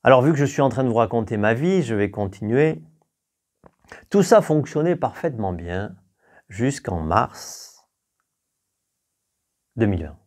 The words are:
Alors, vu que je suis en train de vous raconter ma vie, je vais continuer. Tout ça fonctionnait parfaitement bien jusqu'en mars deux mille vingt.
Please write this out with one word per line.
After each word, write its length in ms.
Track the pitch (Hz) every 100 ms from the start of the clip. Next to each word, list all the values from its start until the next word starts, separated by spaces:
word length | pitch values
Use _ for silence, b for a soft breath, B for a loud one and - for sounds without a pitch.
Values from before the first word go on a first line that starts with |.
Alors, 180 | 117 127
vu 100 | 135
que 60 | 147
je 60 |
suis 180 | 143 -
en 60 | 139
train 140 | 131
de 60 | 131
vous 80 | 113
raconter 400 | 113 117 104 107
ma 180 | 107
vie, 280 | 117 170 190
je 120 | 120
vais 160 | 107 101
continuer. 720 | 104 98 98 107 127 156 156 - _ _ _ _ _ _ _ - _ B B B
Tout 140 | 202
ça 180 | 185 220
fonctionnait 540 | - 156 - 151 165 175
parfaitement 560 | 127 - 170 117 98
bien 440 | 87 87 92 104 92 _ b b b _
jusqu'en 520 | 95 127 - - 87
mars 880 | 78 95 127 - - - - _ _ _ _ _ _ _ _ _ _ _ _ _ _ _ _ _ _ _ _ 120
deux 100 | 107
mille 180 | 92
vingt. 140 | 76 73